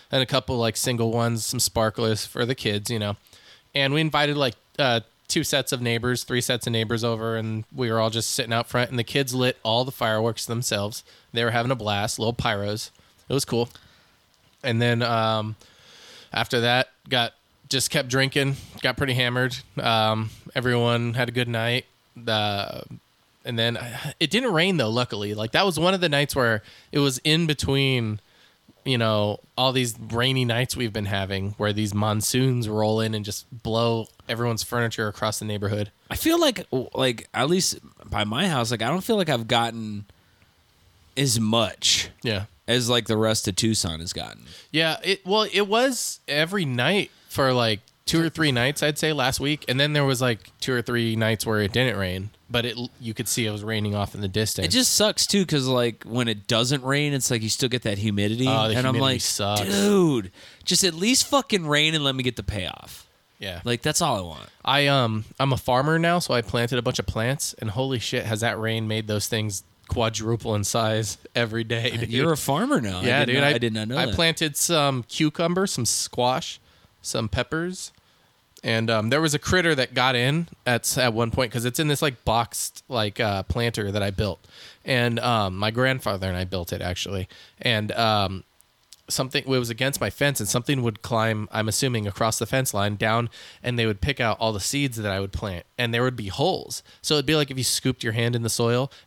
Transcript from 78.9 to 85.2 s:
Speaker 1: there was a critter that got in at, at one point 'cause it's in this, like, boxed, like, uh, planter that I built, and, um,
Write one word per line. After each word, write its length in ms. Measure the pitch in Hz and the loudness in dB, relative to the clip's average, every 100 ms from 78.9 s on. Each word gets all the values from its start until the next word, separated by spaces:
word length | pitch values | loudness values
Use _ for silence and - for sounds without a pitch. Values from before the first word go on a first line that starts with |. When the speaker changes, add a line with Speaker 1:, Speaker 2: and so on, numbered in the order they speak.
| 113 110 | 2 2
Speaker 1:
there 120 | 143 | 2
was 120 | 160 143 | 2 0
a 40 | |
critter 360 | - 180 170 143 | 2 2 4 2
that 180 | 123 | 2
got 220 | 127 127 123 | 2 2 4
in 320 | 127 156 170 - - | 2 0 -2 -4 0
at, 320 | 117 - 139 | 0 0 2
at 160 | 123 | 2
one 160 | 110 117 | 4 0
point 220 | 135 123 | 0 -2
'cause 140 | 120 123 | -2 -2
it's 120 | 120 | 0
in 80 | 151 | 0
this, 140 | 139 | 2
like, 220 | 151 120 - | 0 -2 0
boxed, 580 | 113 113 - - - - | 0 0 -4 -8 -10 -6
like, 300 | 123 104 - | -2 -2 0
uh, 240 | 110 98 | 0 0
planter 480 | - 123 117 113 101 | -2 -2 -2 -2 -2
that 100 | 104 | -2
I 80 | 101 | -2
built, 280 | 95 104 80 - - - - - | -2 -4 -6 -14 -20 -20 -12 -2
and, 340 | 127 120 | 0 2
um, 360 | 117 | 0